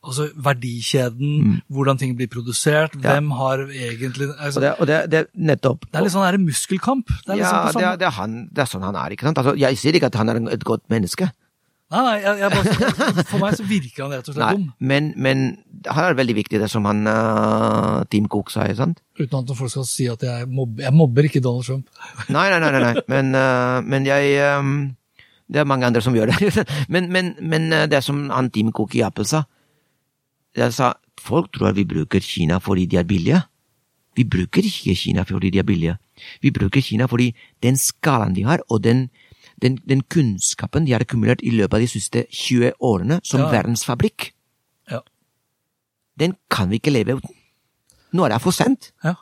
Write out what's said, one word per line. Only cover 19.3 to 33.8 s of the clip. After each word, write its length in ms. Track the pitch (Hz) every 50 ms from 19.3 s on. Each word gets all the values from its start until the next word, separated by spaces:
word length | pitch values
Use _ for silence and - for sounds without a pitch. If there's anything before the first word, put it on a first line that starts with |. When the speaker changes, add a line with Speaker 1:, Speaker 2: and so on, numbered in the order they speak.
| - 135 127 123
Speaker 1:
at 60 | 139
folk 140 | 113 131 123
skal 140 | - 139 131
si 220 | 120 - - 135
at 140 | 120 117 117
jeg 260 | - 127 123 120 120
mobb-, 320 | 131 127 135 135 117 110 107
jeg 140 | 139 135 139
mobber 320 | 160 165 135 117 131 147
ikke 160 | 151 - 143 123
Donald 220 | 127 120 123 127
Trump. 240 | 117 131 135 131 _ _ - - - - - - -
Speaker 2:
Nei, 220 | - - 180 196
nei, 100 | 190 170
nei, 100 | 160 151
nei, 220 | 143 135 123 120 117
nei. 100 | - - -
Men, 260 | 127 135 135 135 131
eh, 460 | 135 135 131 127 123 123 123 127 127
men 240 | - - 139 135 135
jeg, 320 | 135 139 143 143 143 139 139
ehm, 560 | 143 143 143 143 139 139 139 147 143 139 131 _ _ _ _ _ - _ _ _ _ _
det 100 | - 143
er 40 | 151
mange 220 | 143 139 131 127
andre 140 | 123 120 120 107
som 120 | 127 123
gjør 140 | 113 110 110 - -
det. 280 | 196 208 - - 165 - 143 147
<laughs> 100 | 139 -
Men, 200 | - 175 185 175
men, 240 | 180 185 180 180 - -
men, 320 | - 160 160 160 160 160 160
eh, 140 | 156 151
det 180 | 156 147 139 131
som 240 | - 143 143 143 139
han 200 | 113 127 131 123
Tim 200 | - 107 107 113
Cook 240 | 110 - 110 98 -
i 60 | 117 117
Apple 220 | 98 - - 107
sa, 200 | - 151 156 151 - _ _ _ _ _ _ _ _ _ _ _ _ _ _ _ _ _ _ _ _ _ -
jeg 140 | 120 120 117
sa, 200 | - 135 123 - _ _ _ _ -
«Folk 320 | - - - 156 165 - -
tror 160 | - - 101
at 60 | 101
vi 80 | 95 101
bruker 360 | 85 - 80 78 - - 98
Kina 380 | - - - - 85 76 85 92
fordi 280 | - - 101 92 92
de 100 | 85 -
er 80 | 90 87
billige. 360 | 85 104 82 82 104 139 185 - _ _ _ _ _ _ _